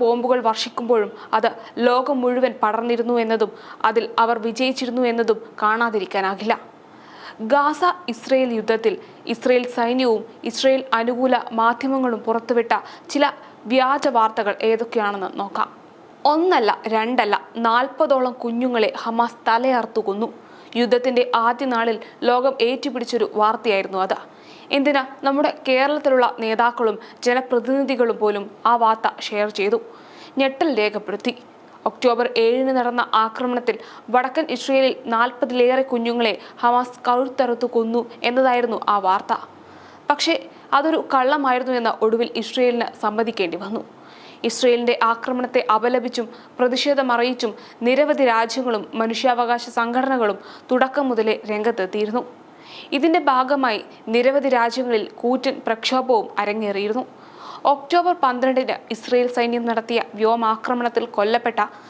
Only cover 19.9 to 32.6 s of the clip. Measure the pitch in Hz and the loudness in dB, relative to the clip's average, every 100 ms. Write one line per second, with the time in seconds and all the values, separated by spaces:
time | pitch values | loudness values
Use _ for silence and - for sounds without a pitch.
19.9 | - 196 196 226 - - - - 226 240 | -2 -2 -2 -4 -6 -20 -20 -8 -2 2
20.9 | 240 254 247 240 233 226 247 269 233 233 | 4 4 2 4 4 4 0 0 0 0
21.9 | 220 - - 233 247 269 269 233 262 285 | -2 -6 -4 2 4 2 2 0 0 -4
22.9 | 247 240 240 220 208 214 220 233 196 190 | -6 -4 -2 -2 2 2 2 0 0 0
23.9 | 190 190 - - - - - - 277 285 | -2 -2 -2 -6 -20 -20 -20 -4 0 2
24.9 | 277 269 - 277 277 302 - - 254 277 | 2 -2 -4 -2 2 0 -2 0 2 2
25.9 | 294 294 262 240 - 226 220 233 - 226 | 2 2 4 2 0 -4 2 0 2 -2
26.9 | 208 - - 240 247 254 240 220 269 269 | -2 -8 -4 0 0 0 -2 0 0 0
27.9 | 254 233 202 214 208 202 - 220 233 226 | 0 0 2 0 -2 -6 -4 2 4 4
28.9 | 220 214 - - 214 208 208 202 226 - | 2 -2 -4 -6 -2 -2 0 0 0 -4
29.9 | - - - - - 269 269 339 226 214 | -16 -20 -20 -12 -2 -2 0 0 2 0
30.9 | 208 - 196 247 - - - - - - | -2 -8 -6 -6 -6 -14 -20 -20 -6 -6
31.9 | - 247 233 - 240 226 247 | 0 2 2 0 2 2 2